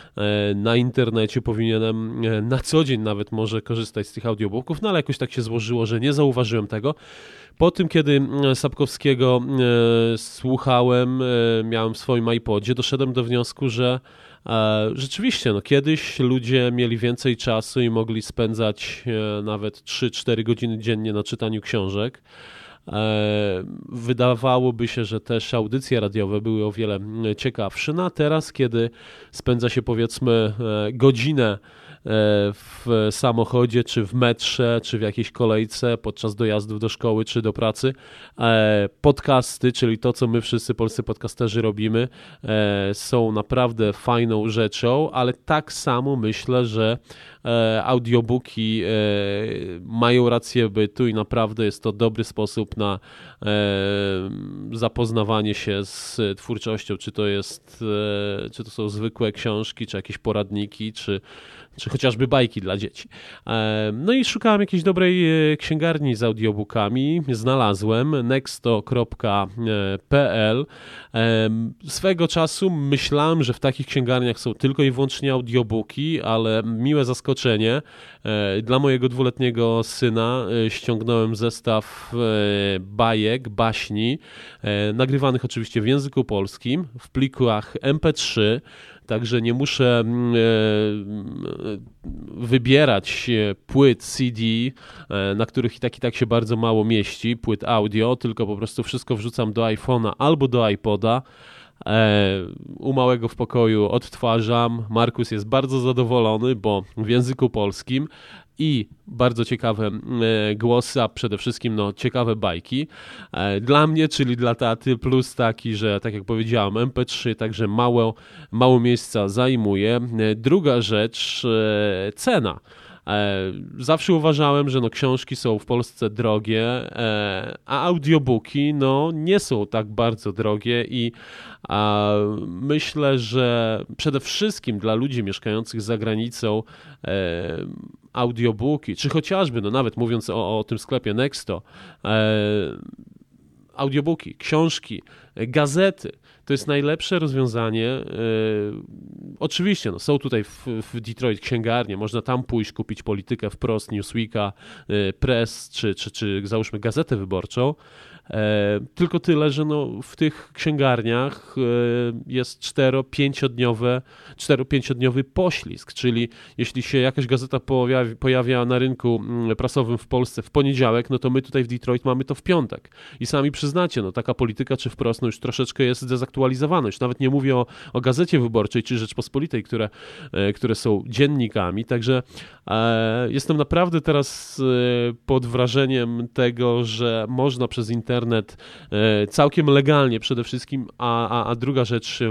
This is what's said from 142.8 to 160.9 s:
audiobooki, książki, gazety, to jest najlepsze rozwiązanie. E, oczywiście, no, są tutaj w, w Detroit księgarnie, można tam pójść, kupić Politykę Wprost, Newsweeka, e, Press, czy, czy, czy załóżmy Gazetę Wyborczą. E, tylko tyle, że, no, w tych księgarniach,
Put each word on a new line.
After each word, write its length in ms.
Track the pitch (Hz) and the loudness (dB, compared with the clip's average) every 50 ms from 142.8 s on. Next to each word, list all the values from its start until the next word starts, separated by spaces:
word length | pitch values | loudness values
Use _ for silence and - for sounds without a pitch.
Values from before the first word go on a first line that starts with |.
| 50 - - - - - - - - _ _ _ _ _ _ _ _ _ _ | -12 -16 -18 -20 -20 -20 -20 -20 -20 _ _ _ _ _ _ _ _ _ _
audiobooki, 600 | - 139 139 135 147 139 160 165 - - 156 - | -4 -4 0 0 0 0 0 -2 -2 -6 -12 -16
książki, 680 | - - - 156 156 165 165 - - - - 110 - - - - - - _ _ | -12 -4 0 2 2 2 2 0 -4 -8 -10 -12 -12 -12 -16 -20 -20 -20 _ _
gazety, 760 | - 110 123 123 151 147 143 135 175 190 196 190 - - - - _ _ _ _ _ _ | -8 -6 -2 0 2 2 2 2 2 2 2 0 -2 -8 -14 -14 _ _ _ _ _ _
to 80 | - 143 | -2 -2
jest 140 | 135 139 | -2 0
najlepsze 520 | 156 143 143 143 147 156 151 - - 185 175 | 0 0 0 2 0 0 -2 -2 -2 -2 0
rozwiązanie. 720 | 160 147 131 135 131 123 110 117 113 113 107 113 110 120 | 0 0 0 0 0 0 0 -2 -2 0 0 0 -2 -2
E, 160 | 131 127 - - - 98 113 113 110 110 110 110 107 104 104 104 107 104 - - - - - - - - - - - - | -2 -4 -6 -8 -6 -4 -2 0 0 0 0 0 0 0 -2 -4 -6 -8 -12 -16 -18 -20 -18 -18 -18 -16 -16 -16 -8 -6
oczywiście, 500 | - 156 - - 175 202 202 - - 113 | -4 -4 -2 0 2 2 2 0 0 -4
no, 80 | 87 87 | -6 -4
są 200 | - - 147 135 | 0 0 0 0
tutaj 260 | - 139 127 110 101 | 0 0 -2 -2 -2
w, 220 | - - - - | -4 -10 -12 -8
w 340 | 135 117 110 107 - - 120 | -6 -6 -6 -8 -8 -10 -10
Detroit 400 | 110 113 113 - 127 123 107 101 | -10 -10 -8 -4 -2 -2 -2 -2
księgarnie, 560 | - - 127 117 110 117 113 123 120 101 98 | -2 -2 -2 -2 0 0 0 0 -2 -4 -4
można 260 | 95 107 107 101 117 - | -6 -6 -4 -4 -4 -2
tam 200 | - 127 127 127 | -2 -2 -2 -2
pójść, 300 | - 123 117 107 - - | -2 -2 -2 -2 -2 -6
kupić 300 | - 110 - 107 - - | -8 -8 -8 -8 -8 -6
Politykę 480 | - 104 101 - - 127 110 - 104 | -4 -4 -4 -4 -6 -6 -4 -4 -6
Wprost, 420 | - - - 117 113 107 - - 110 | -6 -4 -2 -2 -2 -2 -2 -4 -6
Newsweeka, 600 | 101 101 - - 117 113 107 - 113 104 101 98 - - - - - - - | -6 -6 -4 -4 -4 -4 -2 -2 -2 -2 -2 -4 -8 -16 -20 -20 -16 -8 -4
e, 240 | 101 104 101 95 - | -2 0 0 -2 -2
Press, 580 | - - 127 127 117 117 110 - - - - | -2 0 2 2 2 0 0 -4 -10 -16 -14
czy, 240 | - - - 107 95 | -8 -4 -2 -2 -2
czy, 160 | - - 104 | -2 -6 -10
czy 320 | - - 113 104 98 98 98 | -8 -4 -2 -2 -2 -2 -2
załóżmy 340 | 98 113 110 110 - - 104 | -2 -2 -2 -2 -4 -6 -4
Gazetę 380 | - 117 101 - 165 - 127 | -4 -2 -2 -2 -2 0 -2
Wyborczą. 580 | 101 98 92 95 92 87 - - 123 123 139 151 - - - - - - - - - _ - | -2 -2 -2 -4 -4 -4 -4 -2 0 0 0 0 -4 -10 -20 -20 -20 -20 -20 -20 -20 _ -8
E, 500 | - 110 107 107 107 104 101 104 104 101 - - - | -4 -2 0 0 2 2 2 2 0 -2 -4 -6 -2
tylko 260 | - 175 165 - 170 | -2 -2 0 0 0
tyle, 300 | - - 165 151 151 151 | 2 2 2 4 4 2
że, 140 | 131 147 156 | 2 0 -2
no, 380 | 151 151 151 139 123 120 104 127 | -2 -2 -2 -4 -4 -6 -10 -12
w 140 | - - | -14 -4
tych 360 | - 160 156 151 - - - - | -2 0 0 0 -4 -10 -20 -14
księgarniach, 1040 | - - 165 151 139 139 131 | -4 -2 -2 0 2 4 4